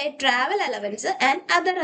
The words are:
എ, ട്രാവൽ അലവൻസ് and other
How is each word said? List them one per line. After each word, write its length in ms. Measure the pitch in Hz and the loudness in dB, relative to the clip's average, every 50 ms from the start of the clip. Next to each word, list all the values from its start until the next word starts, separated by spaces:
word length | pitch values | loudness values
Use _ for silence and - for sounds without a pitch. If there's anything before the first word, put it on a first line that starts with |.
| 277 | -2
എ, 20 | 294 285 - 269 | -4 -4 0 2
ട്രാവൽ 380 | 262 240 247 262 311 392 415 359 277 | 2 2 2 2 0 0 0 0 -2
അലവൻസ് 420 | 226 208 202 202 - 311 - - 381 - 254 262 | -4 -4 -6 -6 -6 -4 -4 -4 -2 2 2 2
and 140 | 277 370 - - 339 349 | 2 0 0 0 0 2
other 200 | 330 370 370 370 | 2 0 0 0